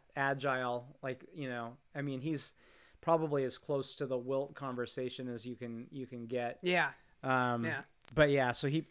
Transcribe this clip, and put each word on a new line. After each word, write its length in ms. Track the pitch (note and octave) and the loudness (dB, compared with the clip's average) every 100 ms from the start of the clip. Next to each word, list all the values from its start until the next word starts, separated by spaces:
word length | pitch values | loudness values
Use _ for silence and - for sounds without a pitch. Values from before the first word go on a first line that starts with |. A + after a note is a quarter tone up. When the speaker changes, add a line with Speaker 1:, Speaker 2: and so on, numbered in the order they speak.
| _ - | _ -2
Speaker 1:
agile, 800 | C#3 C#3 C#3 B2+ B2 B2 B2 - | 0 2 0 0 0 -2 -6 -10
like, 220 | C3+ B2+ - | -8 -8 -10
you 160 | - C3+ | -8 -6
know, 260 | A#2+ A#2 B2 _ | -6 -6 -10 _
I 80 | D3 | -6
mean, 200 | C#3+ C3 | -4 -4
he's 320 | C#3+ D3 - - - - - - | -2 -2 -4 -6 -20 -20 -20 -6
probably 440 | - E3 D#3+ C#3+ C3 | 2 4 4 2 0
as 120 | - | -2
close 380 | - C#3+ C3 - | -2 -2 -2 -4
to 100 | C#3 | -2
the 120 | B2+ | -2
Wilt 360 | B2 C3+ C#3+ - | 0 -2 -2 -6
conversation 760 | C#3 B2 A#2+ - B2+ - B2+ | -6 -4 -4 -4 -6 -6 -8
as 160 | A#2+ A#2 | -8 -8
you 100 | A2+ | -8
can, 320 | A#2+ A#2 B2 | -8 -10 -10
you 140 | D3 B2+ | -10 -10
can 180 | B2 A#2 | -10 -4
get. 320 | B2 A#2+ B2+ | -2 -2 -2
Speaker 2:
Yeah. 280 | F3+ F3+ D3 - _ _ | 0 2 2 -2 _ _
Speaker 1:
Um, 420 | C3+ C3 B2 A#2+ A#2 | 0 2 4 2 0
Speaker 2:
Yeah. 160 | C#3+ - _ - | -2 -6 _ 2
Speaker 1:
but 180 | - D3 | 6 8
yeah, 200 | C#3+ B2 | 6 4
so 160 | A#2+ C#3+ | 2 2
he, 180 | D#3 - | 0 -2